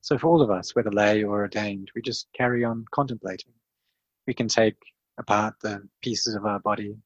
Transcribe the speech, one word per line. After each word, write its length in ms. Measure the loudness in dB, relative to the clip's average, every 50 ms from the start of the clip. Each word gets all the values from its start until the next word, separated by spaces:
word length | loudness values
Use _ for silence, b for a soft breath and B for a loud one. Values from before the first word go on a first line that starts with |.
So 160 | 0 0 0
for 100 | 2 4
all 140 | 6 6 6
of 100 | 6 4
us, 240 | 4 0 -2 -2 -2
whether 160 | -2 0 0
lay 320 | 2 4 4 4 4 4 2
or 180 | 0 0 -2
ordained, 500 | -2 -2 -2 -4 -4 -4 -6 -8 -10 -10 _
we 60 | -8
just 260 | -6 -6 -6 -8 -10 _ -4
carry 320 | -2 -2 0 0 0 0
on 180 | -2 -2 -6 -8 -4
contemplating. 640 | -2 -2 -2 -2 -4 -8 -8 -10 -10 -10 -14 _ _ _ _ _ _ _ _ _ _ _ _ _ _ _ _
We 60 | -8 -4
can 160 | -2 -2 0
take 260 | 4 4 4 4 2 _ _ -20 _ _ _ _ _
apart 360 | -14 0 2 2 2 2 0 -4 _
the 260 | -8 -8 -8 -8 -12 -18 _ _
pieces 340 | -6 -6 -4 -2 -4 -4 -4
of 100 | -4 -2
our 140 | -2 -4 -2
body. 380 | -2 -2 -2 -2 -4 -10 -10 -14 _